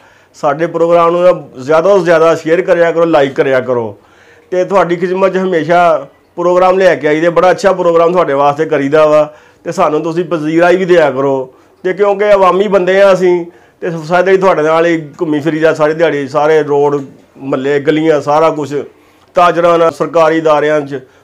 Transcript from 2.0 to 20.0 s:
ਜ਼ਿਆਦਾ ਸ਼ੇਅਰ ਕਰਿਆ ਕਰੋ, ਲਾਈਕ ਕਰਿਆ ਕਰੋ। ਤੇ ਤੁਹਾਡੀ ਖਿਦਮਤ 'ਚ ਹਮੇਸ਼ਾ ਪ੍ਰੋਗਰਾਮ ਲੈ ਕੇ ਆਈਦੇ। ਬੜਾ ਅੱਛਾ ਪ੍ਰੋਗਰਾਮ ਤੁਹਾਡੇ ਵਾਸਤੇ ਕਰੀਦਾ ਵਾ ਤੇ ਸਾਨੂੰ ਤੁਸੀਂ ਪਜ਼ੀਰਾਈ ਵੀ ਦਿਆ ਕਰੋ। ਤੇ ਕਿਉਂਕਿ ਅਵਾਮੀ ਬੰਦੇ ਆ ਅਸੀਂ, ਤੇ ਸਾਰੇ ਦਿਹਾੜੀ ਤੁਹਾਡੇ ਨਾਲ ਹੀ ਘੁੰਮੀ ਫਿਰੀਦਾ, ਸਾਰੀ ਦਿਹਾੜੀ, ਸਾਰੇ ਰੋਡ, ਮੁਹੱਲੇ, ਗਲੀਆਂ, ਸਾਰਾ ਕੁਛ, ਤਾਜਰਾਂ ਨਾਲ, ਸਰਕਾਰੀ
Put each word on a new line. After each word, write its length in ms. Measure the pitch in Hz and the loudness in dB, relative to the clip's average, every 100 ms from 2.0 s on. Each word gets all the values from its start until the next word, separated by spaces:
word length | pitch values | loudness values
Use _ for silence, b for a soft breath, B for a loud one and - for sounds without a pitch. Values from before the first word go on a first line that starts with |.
| 170 | 2
ਜ਼ਿਆਦਾ 300 | 160 165 160 | 2 2 0
ਸ਼ੇਅਰ 260 | 156 170 | 0 -2
ਕਰਿਆ 300 | 180 175 170 | 0 0 0
ਕਰੋ, 140 | 160 170 | 0 0
ਲਾਈਕ 280 | 156 139 | 2 0
ਕਰਿਆ 260 | 160 139 131 | -2 0 0
ਕਰੋ। 380 | 120 123 110 104 b b b b b | -2 -4 -4 -12 b b b b b
ਤੇ 140 | 180 170 | -4 0
ਤੁਹਾਡੀ 300 | 190 170 175 | 0 0 -2
ਖਿਦਮਤ 380 | 180 185 190 | -4 -2 -2
'ਚ 40 | 180 | 0
ਹਮੇਸ਼ਾ 720 | 190 170 147 175 175 151 139 _ _ - | -2 -2 0 2 2 0 -4 _ _ -4
ਪ੍ਰੋਗਰਾਮ 440 | 175 180 185 185 | 0 2 2 4
ਲੈ 160 | 185 147 | 2 2
ਕੇ 120 | 151 | 0
ਆਈਦੇ। 220 | 156 170 | 0 0
ਬੜਾ 220 | 165 180 | 2 0
ਅੱਛਾ 220 | 160 196 | 2 0
ਪ੍ਰੋਗਰਾਮ 380 | 185 175 165 165 | 0 0 2 2
ਤੁਹਾਡੇ 220 | 180 156 | 0 0
ਵਾਸਤੇ 320 | 139 143 143 160 | 0 0 0 -2
ਕਰੀਦਾ 400 | 151 139 151 156 | -2 0 2 4
ਵਾ 280 | 151 151 B B B | 2 0 B B B
ਤੇ 80 | - | -12
ਸਾਨੂੰ 320 | 170 165 151 | -2 -2 -2
ਤੁਸੀਂ 220 | 165 165 170 | -4 -6 -4
ਪਜ਼ੀਰਾਈ 500 | 170 151 165 175 185 | -4 -2 0 2 2
ਵੀ 100 | 185 | 2
ਦਿਆ 260 | 175 147 | 2 2
ਕਰੋ। 420 | 131 139 135 127 b b b | 0 -2 -2 -6 b b b
ਤੇ 100 | 185 | -8
ਕਿਉਂਕਿ 400 | 180 202 196 208 | -2 -2 0 2
ਅਵਾਮੀ 340 | 202 185 180 208 | 4 4 2 0
ਬੰਦੇ 340 | 190 180 190 | 0 0 2
ਆ 120 | 196 | 4
ਅਸੀਂ, 320 | 180 180 175 170 B B B | 4 2 0 -4 B B B
ਤੇ 100 | 185 | -10
ਸਾਰੇ 320 | 165 151 180 | -8 -2 -2
ਦਿਹਾੜੀ 140 | 185 190 | 2 2
ਤੁਹਾਡੇ 240 | 190 165 | 2 0
ਨਾਲ 240 | 151 160 170 | 0 0 0
ਹੀ 240 | 165 147 - | -2 -6 -8
ਘੁੰਮੀ 180 | 170 151 | -4 -4
ਫਿਰੀਦਾ, 340 | 151 156 160 | -4 0 0
ਸਾਰੀ 200 | 143 151 | 0 -2
ਦਿਹਾੜੀ, 340 | 160 165 147 135 | 0 -2 -2 -4
ਸਾਰੇ 360 | 147 156 156 | -2 2 0
ਰੋਡ, 380 | 147 143 143 143 131 - _ - | 0 0 0 -2 -8 -18 _ -16
ਮੁਹੱਲੇ, 420 | 135 139 135 143 | -6 -4 -2 -2
ਗਲੀਆਂ, 420 | 139 151 160 147 | -2 -2 0 0
ਸਾਰਾ 280 | 139 147 160 | 0 0 0
ਕੁਛ, 240 | 151 135 143 113 b b b b - | -2 -6 -8 -10 b b b b 0
ਤਾਜਰਾਂ 420 | 175 165 175 165 | 2 2 0 2
ਨਾਲ, 140 | 165 | 0
ਸਰਕਾਰੀ 500 | - | 0